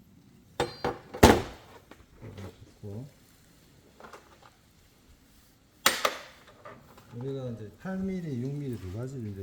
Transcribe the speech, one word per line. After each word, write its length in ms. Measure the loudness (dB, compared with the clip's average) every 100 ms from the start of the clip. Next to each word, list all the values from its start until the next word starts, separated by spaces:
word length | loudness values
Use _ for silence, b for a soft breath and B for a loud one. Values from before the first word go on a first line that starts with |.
| -20 -20 -20 -20 -8 -2 -2 0 -2 -2 -8 10 12 12 4 -10 -18 -20 -20 -20 -20 -16 -14 -12 -12 -14 -20 -14
놓고 360 | -10 -8 -10 -16 -20 -20 -20 -20 -20 -20 -20 -20 -18 -18 -20 -20 -20 -20 -20 -20 -20 -20 -20 -20 -20 -20 -20 -20 -20 2 4 4 2 -2 -10 -18 -20 -20 -18 -18 -20 -20 -16 -8
우리가 340 | -6 -6 -6
이제 240 | -8 -10 -10
팔 200 | -6 -2
밀리, 420 | -2 -2 -2 -2
육 100 | -2
밀리 240 | -2 -4 -4
두 160 | -4
가지인데, 480 | -6 -6 -4 -6 -4